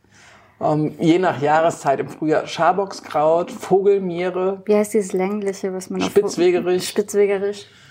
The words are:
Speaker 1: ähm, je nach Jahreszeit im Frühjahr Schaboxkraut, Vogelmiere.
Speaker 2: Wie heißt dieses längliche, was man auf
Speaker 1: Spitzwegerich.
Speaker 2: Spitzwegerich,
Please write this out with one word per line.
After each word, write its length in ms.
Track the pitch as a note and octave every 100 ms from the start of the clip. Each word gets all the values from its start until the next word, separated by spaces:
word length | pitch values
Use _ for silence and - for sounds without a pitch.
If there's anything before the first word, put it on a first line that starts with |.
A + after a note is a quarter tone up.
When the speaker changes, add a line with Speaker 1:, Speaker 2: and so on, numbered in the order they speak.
| _ _ - - _ _
Speaker 1:
ähm, 340 | D#3+ D3+ D3+ -
je 200 | E3+ F3
nach 220 | F3+ B2+
Jahreszeit 580 | D3 D#3 E3 E3 D3 C3+
im 80 | C3+
Frühjahr 400 | - D#3 D3+ -
Schaboxkraut, 1040 | - E3 F#3 G3 - - D3+ D#3 E3 F3+
Vogelmiere. 1080 | A3+ - F#3 G3 G3 F#3+ E3+ F3+ F3+ F#3 G3 F#3+
Speaker 2:
Wie 100 | G#3
heißt 180 | G#3
dieses 180 | A3 F#3
längliche, 640 | F#3+ F#3 G#3 G3 F#3+ G3
was 160 | F#3 F#3
man 120 | F#3+
auf 80 | F#3
Speaker 1:
Spitzwegerich. 760 | G3+ G3+ - F3+ F3 F3+ F3+ F3+
Speaker 2:
Spitzwegerich, 800 | - G#3 G3+ G3+ G3 G3+ G3+ - - -